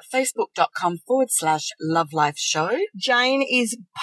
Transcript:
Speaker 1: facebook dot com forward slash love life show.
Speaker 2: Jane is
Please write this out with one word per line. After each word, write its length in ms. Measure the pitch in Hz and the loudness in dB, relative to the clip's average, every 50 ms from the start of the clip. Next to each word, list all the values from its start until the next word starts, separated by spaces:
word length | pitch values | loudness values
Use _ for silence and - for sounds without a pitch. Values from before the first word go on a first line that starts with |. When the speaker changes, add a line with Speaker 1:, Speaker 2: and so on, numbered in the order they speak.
| - - - | -4 -4 -2
Speaker 1:
facebook 360 | 262 262 262 - 233 208 - _ | -2 -2 -2 -2 -4 -4 -4 _
dot 140 | - 170 - - | 0 0 0 0
com 220 | - - 175 175 170 - | -2 -2 -2 -2 -4 -2
forward 220 | - 247 269 262 240 | 0 2 2 2 2
slash 380 | - - 160 156 156 156 151 - - _ | 0 0 2 2 0 0 -2 -8 -10 _
love 280 | - 156 160 165 165 151 147 | -4 0 2 2 0 0 0
life 240 | 156 151 147 151 | 0 0 0 0
show. 400 | - - - - 156 156 180 226 320 403 - - | -2 -4 -2 0 0 0 0 0 -2 -2 -4 -6
Speaker 2:
Jane 500 | 196 - - 247 240 247 254 269 269 277 - | -8 -2 0 2 2 4 2 2 2 0 2
is 300 | 247 254 240 220 240 233 - _ _ - | 2 0 0 0 -4 -8 -14 _ _ -4